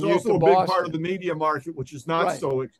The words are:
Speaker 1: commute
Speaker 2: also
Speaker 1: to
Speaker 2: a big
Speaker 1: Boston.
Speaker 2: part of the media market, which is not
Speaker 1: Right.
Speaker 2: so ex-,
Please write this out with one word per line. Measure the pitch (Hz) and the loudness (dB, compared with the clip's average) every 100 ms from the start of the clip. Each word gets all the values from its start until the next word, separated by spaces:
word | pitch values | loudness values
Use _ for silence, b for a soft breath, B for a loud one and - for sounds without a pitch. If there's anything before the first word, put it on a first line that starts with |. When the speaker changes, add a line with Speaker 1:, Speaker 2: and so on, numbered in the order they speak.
Speaker 1:
commute | - 185 | 2 2
Speaker 2:
also | 226 | 2
Speaker 1:
to | 185 | 2
Speaker 2:
a | |
big | - 185 | 6 4
Speaker 1:
Boston. | 180 185 | 4 0
Speaker 2:
part | 160 | -2
of | |
the | 160 | -4
media | 170 190 175 | -4 -4 -4
market, | 156 156 147 160 156 | -2 -2 -2 -6 -10
which | 127 | -12
is | 143 151 | -10 -4
not | 165 180 | -2 0
Speaker 1:
Right. | 147 | -2
Speaker 2:
so | 143 135 | -4 -4
ex-, | 127 _ | -6 _